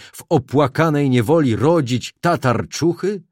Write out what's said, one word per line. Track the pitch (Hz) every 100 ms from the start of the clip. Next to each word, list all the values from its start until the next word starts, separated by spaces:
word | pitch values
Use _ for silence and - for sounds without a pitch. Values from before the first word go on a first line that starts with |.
| -
w | - -
opłakanej | 156 - 135 135 147 160 143 139
niewoli | 123 107 165 135 101
rodzić | 143 170 120 123 - -
tatarczuchy? | 175 160 131 110 - - 170 170 185 202 -